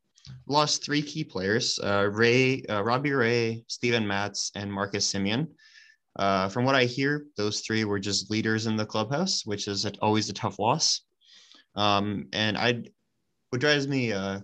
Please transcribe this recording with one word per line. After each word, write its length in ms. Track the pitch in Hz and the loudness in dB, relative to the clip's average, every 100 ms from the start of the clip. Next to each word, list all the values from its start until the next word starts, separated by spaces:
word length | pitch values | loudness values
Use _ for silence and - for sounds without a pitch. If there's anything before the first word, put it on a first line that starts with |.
| _ _ - - - | _ _ -20 -18 0
lost 380 | 147 147 - | 2 2 0
three 160 | - 147 | -2 -2
key 240 | 143 160 | -2 -6
players, 540 | 151 92 95 117 117 - | -6 -4 0 0 0 -2
uh, 280 | 101 101 101 | 0 2 2
Ray, 500 | 104 117 127 131 131 - | 4 4 6 4 0 -2
uh, 160 | 104 | -2
Robbie 300 | 110 127 147 | 0 0 0
Ray, 520 | 139 113 120 113 113 - | 2 2 2 0 -4 -10
Steven 380 | - 120 117 104 | -4 0 2 0
Matz, 440 | 98 101 101 - | -2 -2 -4 -6
and 160 | 101 101 | -6 -6
Marcus 400 | 98 101 101 - | -4 -2 -2 -2
Semien. 360 | 101 98 120 160 - - - - _ _ - | 0 0 0 -2 -8 -20 -20 -20 _ _ -2
Uh, 320 | 98 95 98 | 2 2 0
from 160 | 123 131 | 0 2
what 80 | |
I 100 | 135 | 4
hear, 400 | 123 123 139 147 147 - | 2 2 0 -2 -6 -4
those 220 | 104 - | -2 -4
three 240 | - 110 | -2 0
were 140 | 107 101 | 0 0
just 320 | 101 98 95 | 0 -2 0
leaders 360 | 110 110 110 113 | 0 2 0 0
in 100 | 110 | -2
the 80 | |
clubhouse, 600 | 107 110 113 143 190 - 110 | -2 -2 -2 -2 -2 -4 -4
which 200 | 101 107 | -6 -4
is 200 | 98 104 | -4 -4
a, 60 | - | -2
always 260 | 107 107 104 | 2 2 0
a 60 | |
tough 240 | 98 104 95 | -4 -6 -2
loss. 440 | 107 160 - - _ _ _ - - - _ | -2 2 0 -2 _ _ _ -20 -20 -20 _
Um, 520 | 98 104 101 104 101 - | 0 2 2 0 -4 -6
and 240 | 104 107 110 | -2 0 2
I, 240 | 117 120 - _ _ _ _ _ - | 0 0 -6 _ _ _ _ _ -8
what 120 | 127 | 0
drives 280 | 151 147 139 | 2 2 2
me, 240 | 135 117 | 0 0
uh, 280 | 98 98 98 | 0 -2 -4